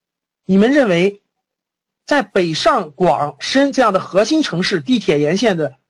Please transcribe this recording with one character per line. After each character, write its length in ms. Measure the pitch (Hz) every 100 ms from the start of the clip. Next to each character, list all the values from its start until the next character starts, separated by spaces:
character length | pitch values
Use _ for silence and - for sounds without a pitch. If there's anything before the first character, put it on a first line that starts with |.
| _ _ _ _ -
你 100 | 190
们 160 | 226
认 160 | 294 226
为 340 | 170 196 202 _ _ _ _ _ _ _ _ -
在 160 | 294
北 320 | - 196 175
上 380 | 156 330 254 156
广 440 | - 175 120 147 -
深 320 | - 262 277
这 100 | 262
样 100 | 226
的 80 | 190
核 240 | - 180
心 180 | 220 311
城 200 | - 170
市， 180 | 185 180
地 180 | 131 202
铁 220 | 185 147
沿 160 | 147 190
线 220 | 240 175
的 200 | 139 -